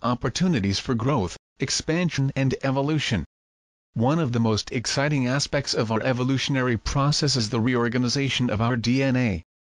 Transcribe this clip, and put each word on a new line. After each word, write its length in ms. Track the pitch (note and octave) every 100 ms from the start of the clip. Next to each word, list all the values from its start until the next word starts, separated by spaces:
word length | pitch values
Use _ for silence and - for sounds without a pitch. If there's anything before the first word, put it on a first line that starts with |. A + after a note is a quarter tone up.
opportunities 760 | A#2 B2 C3+ - F#3 C3+ G2 G2
for 140 | -
growth, 420 | A#2+ B2 C#3+ F2 - _ -
expansion 720 | C#3+ - - E3 F3 - C3+ C3+
and 180 | C3+ -
evolution. 640 | C3+ C3+ C#3 D#3 - G2 - _ _ _ _ _ _ -
One 240 | A#2+ E3
of 120 | C#3+
the 80 | A#2+
most 320 | A2+ G#2+ -
exciting 560 | B2+ - C#3 D3 D3 B2
aspects 460 | C#3 - C#3+ -
of 180 | - A2+
our 100 | A2
evolutionary 760 | B2 B2 B2+ C3 - C3+ B2+ A2+
process 580 | - C#3+ C#3+ D3 D3 B2+
is 140 | G#2
the 100 | A2+
reorganization 880 | A#2+ B2 A#2 B2 B2 C#3 C3+ - B2
of 100 | G#2
our 160 | A#2 B2
D 280 | A#2 C3
N 120 | C3+ B2+
A. 280 | A#2+ F2+ - _ _